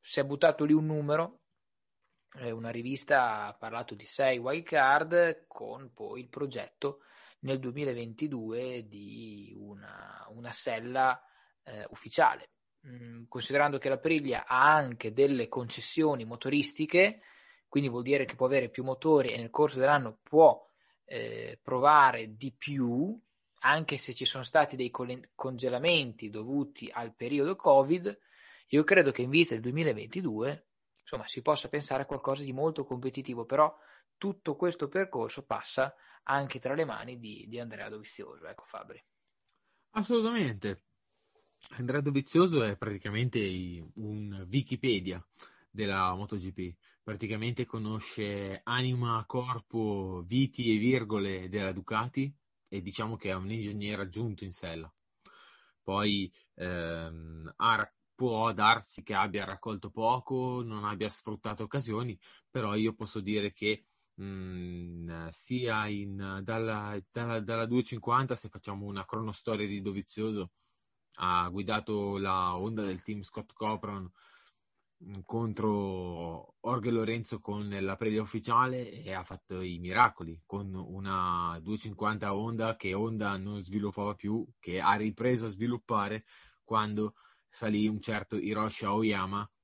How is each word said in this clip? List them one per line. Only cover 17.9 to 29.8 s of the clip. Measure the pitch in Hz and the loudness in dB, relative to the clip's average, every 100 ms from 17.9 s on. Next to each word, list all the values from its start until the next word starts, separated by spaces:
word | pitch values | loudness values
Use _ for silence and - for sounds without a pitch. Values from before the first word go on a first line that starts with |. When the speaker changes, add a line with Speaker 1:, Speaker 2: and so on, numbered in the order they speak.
| 120 | -2
Speaker 1:
dire | 123 139 | 2 2
che | 131 - | 2 0
può | 127 | 4
avere | 139 120 | 4 2
più | - | -4
motori | 131 131 160 151 120 | -4 0 6 6 6
e | 113 | -2
nel | 113 | -4
corso | - 147 131 | 4 4 6
dell'anno | 135 147 120 110 | 6 6 2 -10
può, | - 151 160 107 - _ _ _ | 4 10 10 10 -4 _ _ _
eh, | - 120 113 113 113 117 | -12 -8 -6 -6 -8 -10
provare | - 127 139 151 135 117 110 107 | -4 4 8 10 8 6 -6 -8
di | 135 - | -10 -10
più, | - 139 120 123 175 226 _ _ _ _ | -8 -2 0 2 0 -4 _ _ _ _
anche | 135 151 156 139 | 2 2 0 -4
se | - | -6
ci | 120 | -2
sono | 127 131 | -2 -2
stati | - 160 147 131 | 2 4 4 0
dei | 123 | -4
cole-, | - 123 127 - | -4 -6 -8 -12
congelamenti | - 135 123 127 123 160 165 131 110 110 | -8 -6 -2 -2 2 4 4 2 -6 -10
dovuti | 107 110 143 143 - 117 | -8 -4 -2 -2 -6 -10
al | - 117 | -8 -8
periodo | - 120 143 143 190 | -6 -2 2 2 4
covid, | 165 135 139 180 180 208 _ _ - - _ | 8 8 8 4 0 -6 _ _ -20 -20 _
io | 143 | 4
credo | 151 190 143 | 8 8 8
che | 120 | 4
in | 123 | 2
vista | 151 165 | 4 4
del | 113 | 2
duemilaventidue, | 120 143 | -2 0